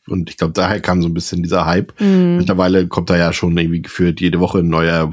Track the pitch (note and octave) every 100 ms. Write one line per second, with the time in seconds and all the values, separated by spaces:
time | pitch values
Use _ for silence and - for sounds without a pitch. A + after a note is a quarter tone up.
0 | - F#2 E2 - E2 F2 F2+ G#2 - F#2
1 | E2+ E2 - F2 E2+ F#2 E2 F2 - -
2 | G3+ F#3+ F3 F3 F3+ - F2+ F#2+ F2 -
3 | F2 F2 E2+ - F2+ E2+ E2 E2+ D#2 -
4 | F2 E2 F2+ F2 F2+ G2 E2+ E2 E2 E2+
5 | D#2+